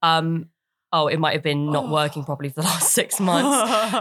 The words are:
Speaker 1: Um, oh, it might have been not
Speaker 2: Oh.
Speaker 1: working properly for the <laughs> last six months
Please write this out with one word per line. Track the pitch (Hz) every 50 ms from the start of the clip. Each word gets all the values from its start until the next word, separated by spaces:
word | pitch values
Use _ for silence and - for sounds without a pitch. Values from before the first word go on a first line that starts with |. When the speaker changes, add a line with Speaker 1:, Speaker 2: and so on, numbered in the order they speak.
Speaker 1:
Um, | - 165 160 160 160 165 165 165 160 - _ _ _ _ _ _ _ - -
oh, | 160 151 143
it | - 160
might | 160 156 -
have | 156 156
been | 156 147 143 147 151
not | 147 143 131 151
Speaker 2:
Oh. |
Speaker 1:
working | 151 151 151 147 - 151 135
properly | 151 143 139 143 139
for | 135 151
the | 156 190
<laughs> |
last | - 165 - - -
six | 247 - - - -
months | 196 185 170 - 254 285 285 254 214 - 247 214 220 226 196 226